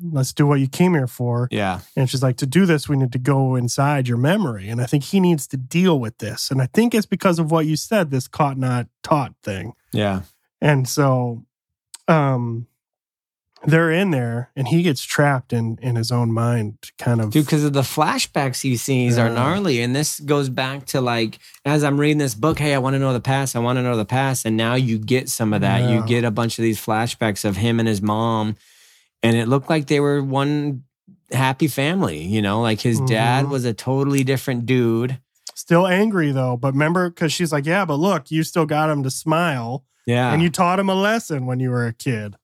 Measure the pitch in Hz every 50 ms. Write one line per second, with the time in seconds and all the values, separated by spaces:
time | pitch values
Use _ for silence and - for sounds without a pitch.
0 | 175 170 156 135 131 - - - 147 143 143 139 135 131 - - 180 185 175 143
1 | 127 120 - - 120 120 120 120 123 120 - 107 101 95 90 95 - - - 139
2 | 131 - 143 127 135 131 120 - 156 135 - 180 196 170 156 143 - - 147 135
3 | 135 120 123 127 127 143 139 135 135 127 127 123 120 120 - 143 139 143 147 139
4 | 127 123 120 117 131 156 196 220 185 127 110 95 95 107 117 123 127 - 151 143
5 | 135 - 196 196 180 175 165 143 - - - 135 127 - - 170 185 185 160 131
6 | 117 107 - - 117 120 120 - - - 139 135 131 - - 214 233 240 - 220
7 | - - 190 170 - 190 170 165 165 147 165 160 151 156 156 - - - 226 208
8 | 165 143 135 127 - - - - 151 139 135 131 131 127 123 120 107 - _ _
9 | - - 160 147 120 - - _ - 107 98 92 87 120 - _ _ _ - 107
10 | 104 101 95 95 - - _ _ _ _ _ _ - 151 147 135 127 - - 151
11 | 143 135 127 127 123 120 117 117 - _ _ _ _ _ _ _ _ _ - -
12 | _ - 165 156 143 139 131 123 120 117 113 117 117 - _ _ _ _ _ _
13 | _ _ _ _ _ _ _ _ _ _ _ _ - 151 160 160 170 160 160 180
14 | 202 190 147 127 120 117 117 120 123 - _ 143 131 - 160 170 175 170 131 -
15 | - - - 160 147 143 139 127 - - 120 117 117 113 110 - 123 127 120 113
16 | 113 117 123 120 120 113 113 113 117 120 120 113 107 107 107 - - - - -
17 | - 123 117 113 110 104 104 156 147 - 160 147 147 147 139 143 127 - - 156
18 | 151 190 269 254 - - - 165 135 135 123 - - 135 123 113 - 139 135 127
19 | 123 123 120 123 117 113 117 120 127 147 180 202 202 165 127 117 120 123 131 143
20 | 151 - - - 147 143 147 143 139 131 120 139 135 131 139 139 135 - - 135
21 | 123 120 117 117 113 107 - - - - - - - 139 151 151 147 143 143 143
22 | 147 151 151 151 139 131 101 110 147 160 156 135 147 147 139 135 123 135 135 135
23 | 135 135 123 117 - 127 135 135 135 127 - 117 117 120 127 127 123 123 120 110
24 | 104 - 127 131 135 135 131 - - 110 110 113 113 117 123 131 131 113 113 107
25 | 107 104 127 131 127 - - - 113 104 107 98 98 98 98 - - 113 113 110
26 | 110 113 117 120 117 117 104 120 117 110 - - 113 113 104 - - 117 107 107
27 | 120 117 - - - 107 95 - - 104 95 95 117 117 117 117 113 113 104 95
28 | 107 107 107 110 113 117 113 110 107 107 104 - _ _ _ _ _ _ _ _
29 | _ _ _ _ - 113 113 117 113 120 135 139 - - 165 156 139 143 151 143
30 | 147 143 143 143 139 135 131 135 139 147 147 147 147 147 135 127 - _ _ _
31 | _ - - _ _ - 131 127 131 131 135 - 165 131 - 139 135 156 185 196
32 | 156 92 76 76 82 92 107 110 104 98 104 113 120 110 107 - - 123 113 110
33 | 135 123 113 110 113 120 123 135 139 143 139 131 123 120 104 - - 131 135 135
34 | 139 143 139 139 131 135 135 123 - 139 127 120 117 113 131 127 117 113 113 113
35 | 123 127 131 - _ _ _ _ _ - - - - - 165 170 190 185 180 196
36 | 220 226 196 175 151 143 135 135 127 127 123 120 131 135 135 139 151 160 170 185
37 | 180 175 - - 175 151 - - 175 143 156 143 139 160 175 202 196 - 143 143
38 | 180 202 185 151 - - 156 160 160 - - 175 156 151 151 151 156 156 151 143
39 | 131 131 - - - 156 156 165 175 165 139 123 117 117 131 135 - _ _ _
40 | _ 120 120 123 127 120 135 160 170 175 - - 180 175 185 196 196 190 190 190
41 | 196 208 226 233 - - 156 135 127 127 127 127 131 127 123 120 120 117 117 -
42 | - 139 117 107 107 104 98 -